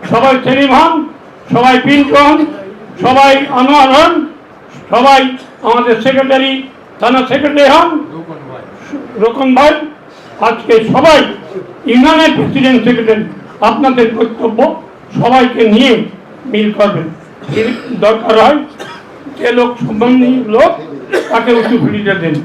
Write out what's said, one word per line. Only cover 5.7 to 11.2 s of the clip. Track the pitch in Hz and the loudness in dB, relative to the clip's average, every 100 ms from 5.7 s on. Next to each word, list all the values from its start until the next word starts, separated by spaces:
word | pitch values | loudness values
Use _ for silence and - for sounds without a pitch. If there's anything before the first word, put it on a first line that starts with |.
| 240 233 220 | 0 0 0
সেক্রেটারি, | 233 262 262 269 269 269 262 - - - | 0 0 0 0 0 -4 -10 -18 -20 -4
থানা | 220 254 254 | 0 0 0
সেক্রেটারি | 277 285 285 277 | -2 -2 2 4
হন, | 302 349 320 - 160 165 151 135 - - - - 285 - 220 | 4 2 -2 -8 -14 -14 -16 -16 -18 -18 -20 -16 -14 -12 -2
রকম | 220 247 269 | -2 0 0
ভাই, | 254 294 302 302 - - - - - | 4 4 2 -6 -14 -20 -20 -20 -4
আজকে | 233 226 - 226 220 | -2 -2 0 0 2
সবাই | 254 320 294 | 2 4 4